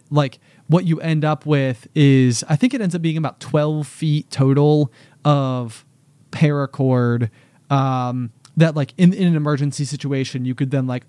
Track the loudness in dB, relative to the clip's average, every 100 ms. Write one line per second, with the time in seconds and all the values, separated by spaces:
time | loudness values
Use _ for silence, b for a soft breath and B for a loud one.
0 | _ -2 -2 -6 b b 0 0 2 -2
1 | 0 0 0 -2 0 0 0 -4 -6 2
2 | 4 6 4 0 -2 0 2 0 -2 -2
3 | -2 -2 -4 -8 -2 0 0 -2 -6 -4
4 | -2 -2 -2 0 2 4 4 4 0 b
5 | b b 0 0 0 -6 -8 -14 _ _
6 | _ _ _ -2 0 0 -4 -2 0 2
7 | 2 0 -4 b b b _ -2 0 -2
8 | -4 -6 -8 -12 _ 0 2 2 -6 2
9 | 2 4 0 0 -2 -2 -4 -4 -8 -6
10 | -6 -4 -4 -6 -6 -4 -4 -2 -4 -6